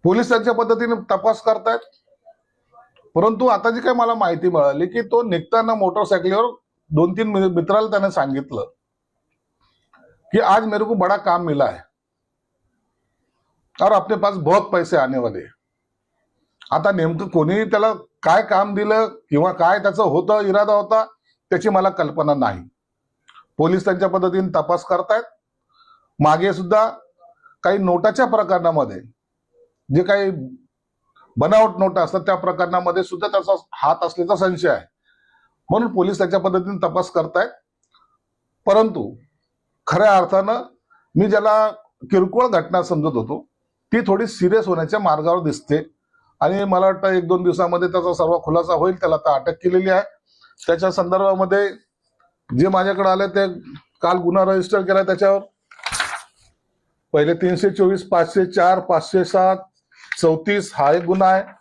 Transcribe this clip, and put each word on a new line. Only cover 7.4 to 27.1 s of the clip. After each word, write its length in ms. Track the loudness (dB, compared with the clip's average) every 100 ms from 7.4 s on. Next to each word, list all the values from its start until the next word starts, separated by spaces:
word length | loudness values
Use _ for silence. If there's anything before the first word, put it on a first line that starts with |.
| 0
मित्राला 340 | 0 0 0 0
त्याने 240 | 0 -2
सांगितलं 540 | -2 -2 -4 -6 -10 -10 _ _ _ _ _ _ _ _ _ _ _ _ _ _ _ _
की, 80 | 0
"आज 240 | 4 2
मेरे 200 | 2 -2
को 100 | -2
बड़ा 220 | 0 0 0
काम 280 | 0 -2
मिला 220 | 0 0 -2
है 120 | -2 -18 _ _ _ _ _ _ _ _ _ _ _ _ _ _ _ _ _ _ -2
और 80 | 2
अपने 240 | 2 0 -2
पास 180 | -2
बहुत 280 | -2 0 0
पैसे 340 | 2 -2 0 0
आने 220 | 0 0
वाले." 280 | -2 -4 -12 _ _ _ _ _ _ _ _ _ _ _ -6
आता 220 | -2 0
नेमकं 360 | 0 -2 -4 -2
कोणी 360 | 0 0 0
त्याला 280 | 0 0 0 -2 -12 _
काय 200 | 2 2
काम 320 | 2 0 0
दिलं 340 | -2 0 0 0 -6 _
किंवा 220 | 0 0
काय 260 | 2 2 2
त्याचा 240 | 0 0
होता, 380 | 0 0 0 0
इरादा 340 | 2 0 2
होता, 300 | 2 2 0 0 _ _ _ _
त्याची 180 | -2 2
मला 200 | 2 0
कल्पना 460 | 0 -6 -2 -2
नाही. 340 | 0 -2 -4 -16 _ _ _ _ _ _ _ _ -2
पोलीस 280 | 0 2
त्यांच्या 240 | 0 0 0
पद्धतीने 400 | 0 0 -2 -2
तपास 360 | -2 -2 -4
करतायत. 380 | -2 -4 0 -2 -4 _ _ _ _ _ _ _ _ _
मागे 320 | 2 2 0
सुद्धा 380 | -2 0 2 2 -2 _